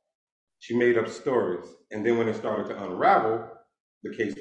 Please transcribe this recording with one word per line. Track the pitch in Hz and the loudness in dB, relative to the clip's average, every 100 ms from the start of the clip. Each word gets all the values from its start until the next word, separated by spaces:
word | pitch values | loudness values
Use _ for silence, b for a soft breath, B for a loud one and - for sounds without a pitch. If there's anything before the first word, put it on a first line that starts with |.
| _ _ _ _ _ _ | _ _ _ _ _ _
She | - 120 | -2 2
made | 123 113 | 4 4
up | 107 | 0
stories. | - 143 123 92 90 - - _ | -4 0 2 2 -2 -8 -20 _
And | 107 110 | -2 0
then | 117 | 2
when | 110 | 0
it | 107 | -2
started | 117 104 98 | -4 -4 -4
to | 92 | -8
unravel, | 95 90 165 196 110 117 - - _ _ _ _ | -8 2 4 4 2 -2 -6 -16 _ _ _ _
the | - - | -10 -4
case | 104 - | -4 -4